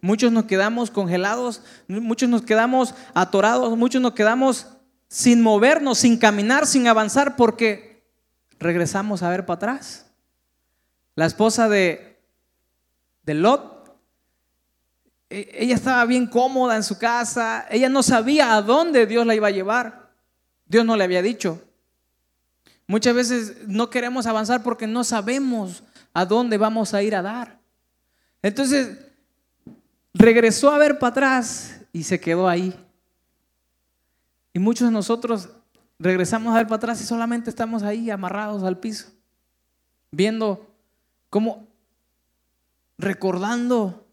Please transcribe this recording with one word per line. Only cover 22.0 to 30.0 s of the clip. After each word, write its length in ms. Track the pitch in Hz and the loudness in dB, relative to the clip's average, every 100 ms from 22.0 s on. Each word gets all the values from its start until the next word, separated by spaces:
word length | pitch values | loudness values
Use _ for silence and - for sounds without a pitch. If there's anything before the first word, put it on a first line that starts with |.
| _ _ _ _ _ _ _ _ - | _ _ _ _ _ _ _ _ -4
Muchas 280 | 208 233 | 0 2
veces 420 | 240 240 247 214 - 214 | 0 0 -4 -6 -14 -6
no 240 | 202 240 | -4 -2
queremos 360 | 247 240 254 233 | -4 -6 -6 -4
avanzar 360 | 220 214 247 | -2 -2 -2
porque 240 | 226 226 220 | -2 -6 -6
no 160 | 233 | -4
sabemos 800 | 233 233 202 262 269 233 190 175 _ _ _ | -4 -4 -4 -4 -2 -4 -6 -12 _ _ _
a 100 | 165 | -4
dónde 320 | 185 220 247 214 | 0 0 0 0
vamos 380 | 220 220 208 | 0 0 -4
a 80 | 202 | -2
ir 140 | 202 208 | -2 -2
a 60 | |
dar. 360 | 185 233 240 _ _ _ _ _ _ _ _ _ | -6 -8 -12 _ _ _ _ _ _ _ _ _
Entonces, 560 | 196 208 269 277 247 - - _ _ _ _ _ - - _ _ | -6 -2 0 0 -2 -10 -20 _ _ _ _ _ -20 -20 _ _